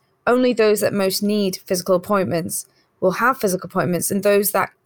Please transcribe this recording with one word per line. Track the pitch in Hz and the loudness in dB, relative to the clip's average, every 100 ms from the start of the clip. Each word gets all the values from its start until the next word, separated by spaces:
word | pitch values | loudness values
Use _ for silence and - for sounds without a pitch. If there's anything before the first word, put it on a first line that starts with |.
| _ _ - | _ _ 0
only | 247 254 | 2 2
those | 240 214 208 | 2 2 2
that | 214 | 0
most | 202 190 190 | 0 -2 -2
need | 202 208 196 190 - | -2 0 -2 -4 -4
physical | 180 175 180 | -4 0 0
appointments | 180 202 190 170 190 - - _ _ - | 0 -2 0 -4 -4 -8 -10 _ _ -2
will | 185 | -2
have | 180 233 262 | 2 0 0
physical | 208 180 175 | -2 -2 -4
appointments, | 185 170 175 - | -4 -2 -2 -2
and | 196 | 0
those | 202 202 208 | 2 2 2
that | 196 - _ | 0 -2 _